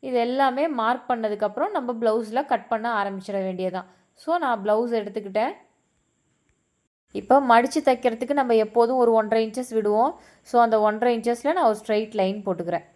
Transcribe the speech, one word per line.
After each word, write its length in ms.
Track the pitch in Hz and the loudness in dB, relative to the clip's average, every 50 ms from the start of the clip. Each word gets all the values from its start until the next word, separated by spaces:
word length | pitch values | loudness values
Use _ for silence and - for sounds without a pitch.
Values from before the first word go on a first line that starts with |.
| - | -8
இது 160 | 269 254 240 | -2 0 0
எல்லாமே 480 | 233 240 254 269 277 269 247 262 294 330 | 0 0 2 2 2 2 2 0 -2 -2
மார்க் 420 | 302 240 220 220 247 254 - - | -2 -2 0 0 0 -2 -2 -4
பண்ணதுக்கப்புறம் 600 | 247 233 220 214 208 202 208 208 202 - 285 415 | -4 -2 -2 -4 -2 -2 -4 -4 -2 -2 -4 -2
நம்ம 220 | 427 349 254 240 247 | -2 -4 -4 -4 -6
பிளவுஸில் 520 | 226 226 226 214 226 233 208 214 247 285 | -2 0 0 0 0 -2 -2 -4 -4 -2
கட் 220 | - 277 226 - - | -2 -2 -4 -2 -4
பண்ண 200 | 233 220 220 240 233 214 202 | -6 -4 -2 -2 -2 -2 -2
ஆரம்பிச்சிட 360 | 202 196 196 185 - 202 196 190 | -4 -6 -8 -10 -6 -6 -4 -4
வேண்டியதுதான். 440 | 190 185 180 185 185 180 185 180 - _ _ _ _ _ | -4 -4 -4 -4 -4 -4 -6 -10 -12 _ _ _ _ _
So, 220 | _ - - 330 349 | _ -4 -2 -2 -2
நான் 260 | 330 262 240 214 196 | 0 -2 -2 -2 0
பிளவுஸ் 300 | 208 208 220 240 240 233 226 | 0 2 2 2 0 -2 -4
எடுத்துக்கிட்டேன். 540 | 208 208 196 214 202 202 190 214 220 277 403 - _ _ _ _ _ _ _ _ _ _ _ _ _ _ _ _ _ _ _ _ _ _ _ _ _ _ _ _ _ _ _ | -4 -4 -8 -8 -8 -4 -2 -2 -2 -2 -4 -10 _ _ _ _ _ _ _ _ _ _ _ _ _ _ _ _ _ _ _ _ _ _ _ _ _ _ _ _ _ _ _
இப்போ 260 | 202 196 - 254 277 | -12 0 2 2 4
மடிச்சு 380 | 277 254 233 233 240 254 - 320 294 | 6 6 4 4 4 2 -2 0 2
தைக்கிறதுக்கு 500 | - 254 240 - 254 226 226 247 233 285 | 2 0 2 2 -2 -2 -2 -4 -2 0
நம்ம 220 | 285 269 247 233 | 0 2 2 2
எப்போதும் 420 | 226 214 214 214 233 233 233 262 262 | 2 2 2 2 2 2 2 4 2
ஒரு 140 | 247 233 | 4 4
ஒன்றரை 300 | 226 220 214 214 220 226 226 220 | 4 4 2 2 0 0 0 -2
இன்ச்சஸ் 260 | 208 247 254 240 233 | -4 -8 -10 -4 -4
விடுவோம். 420 | 220 208 208 208 214 233 285 320 - - - _ _ | -2 0 2 2 2 2 0 -2 -6 -18 -20 _ _
So, 200 | _ - - 240 | _ 0 4 4
அந்த 180 | 233 233 220 220 | 4 6 4 4
ஒன்றரை 380 | 214 214 214 220 233 247 240 233 | 2 2 0 2 0 0 0 0
இன்ச்சஸில் 360 | 214 233 240 240 - 285 320 | -2 -4 -4 -2 -2 -2 0
நான் 160 | 370 330 233 | 2 2 2
ஒரு 80 | 214 214 - | 0 0 -2
ஸ்ட்ரெயிட் 320 | - 220 208 220 214 220 214 | -2 -2 -2 -2 -4 -2 -2
லைன் 220 | 190 190 196 208 196 | -2 -2 -2 -4 -4
போட்டுக்கிறேன். 420 | 196 185 170 180 170 175 - - _ _ | -6 -6 -4 -4 -6 -6 -6 -8 _ _